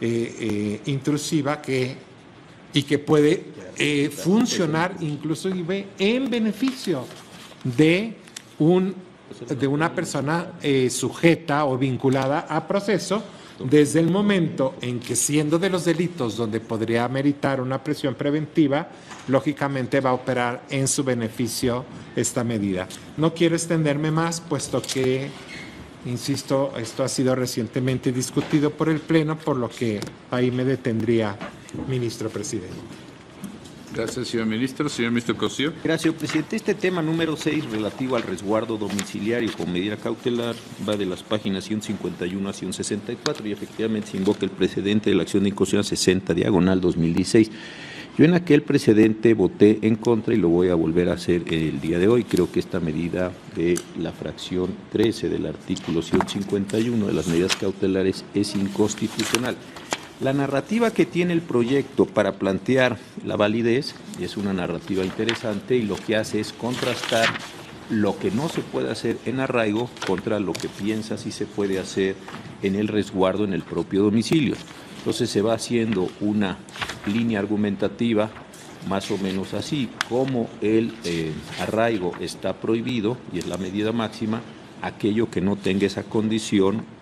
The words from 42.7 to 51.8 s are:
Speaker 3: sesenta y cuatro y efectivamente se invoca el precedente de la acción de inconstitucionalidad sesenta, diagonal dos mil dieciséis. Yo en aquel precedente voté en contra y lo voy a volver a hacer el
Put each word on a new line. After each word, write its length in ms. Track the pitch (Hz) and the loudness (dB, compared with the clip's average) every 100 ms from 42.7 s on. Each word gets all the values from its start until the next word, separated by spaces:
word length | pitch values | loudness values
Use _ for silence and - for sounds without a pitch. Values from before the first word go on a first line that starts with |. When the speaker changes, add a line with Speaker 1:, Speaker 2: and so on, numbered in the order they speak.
| 92 | -6
Speaker 3:
sesenta 360 | 95 104 - | -4 -6 -6
y 40 | 120 | -4
cuatro 320 | 156 - 107 | -4 -4 -4
y 40 | |
efectivamente 580 | 101 - - 110 107 101 | -8 -8 -4 -2 -2 -4
se 80 | 98 | 0
invoca 260 | 95 101 | 0 0
el 60 | 95 | -2
precedente 580 | 92 90 - 98 107 101 | 0 0 0 0 2 4
de 80 | 98 | 2
la 60 | |
acción 220 | - 104 | 2 2
de 40 | 98 | 2
inconstitucionalidad 400 | 98 95 101 101 | 2 2 2 0
sesenta, 460 | - - 92 - | 2 4 4 2
diagonal 480 | 87 123 95 90 92 | 2 4 6 6 4
dos 160 | 87 78 | 2 2
mil 160 | 82 | 2
dieciséis. 360 | 87 90 117 110 - - - - - - - | 2 4 6 6 0 -14 -14 -14 -14 -4 4
Yo 80 | 156 | 6
en 80 | |
aquel 280 | 180 175 147 | 6 6 4
precedente 720 | 151 143 123 107 110 110 117 | 6 4 6 8 6 6 4
voté 460 | 107 90 - 104 110 | 4 2 6 6 8
en 160 | 110 110 | 2 2
contra 380 | 123 113 113 | 2 2 2
y 20 | 110 | 2
lo 140 | 87 | 4
voy 180 | 85 90 | 4 4
a 60 | |
volver 340 | 87 82 85 87 | 4 2 2 2
a 60 | |
hacer 300 | 82 - 87 - | 0 0 0 2
el 300 | 82 78 69 | 0 0 -2